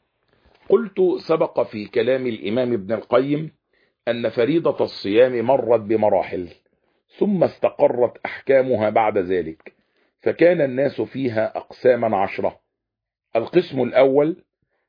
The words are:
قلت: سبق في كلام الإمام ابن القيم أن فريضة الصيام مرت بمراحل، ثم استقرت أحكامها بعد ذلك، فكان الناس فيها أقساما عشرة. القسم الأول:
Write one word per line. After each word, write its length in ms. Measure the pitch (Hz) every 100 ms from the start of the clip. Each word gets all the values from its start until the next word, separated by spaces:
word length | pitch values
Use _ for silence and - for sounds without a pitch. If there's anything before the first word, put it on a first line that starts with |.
| _ _ _ _ _ _ _
قلت: 320 | 202 220 - 185 -
سبق 440 | - 160 160 -
في 240 | 120 110 104
كلام 420 | 120 117 131 127
الإمام 460 | 110 92 113 127
ابن 200 | 117 95
القيم 580 | 110 - 120 139 147 156 _ _ _ _ _ -
أن 220 | 120 117
فريضة 540 | 117 117 165 151 -
الصيام 600 | 113 - 101 107 127 123 117
مرت 340 | 135 113 117
بمراحل، 680 | 104 110 107 95 82 98 87 - _ _ _ _ _
ثم 360 | - 202 190
استقرت 840 | 131 - 107 - 139 123 117 - -
أحكامها 640 | - - 135 131 113 107
بعد 280 | 110 110 104
ذلك، 600 | 87 92 80 80 - _ _ _ _ _
فكان 420 | - 104 165 175
الناس 400 | 139 123 139 120
فيها 560 | 110 123 135 110 110 -
أقساما 600 | - - 123 120 117 101
عشرة. 420 | 98 - 98 - _ _ _ _ _ _ _ 117
القسم 460 | 113 165 175 135
الأول: 520 | 120 113 135 135 151 185 _ _ _ _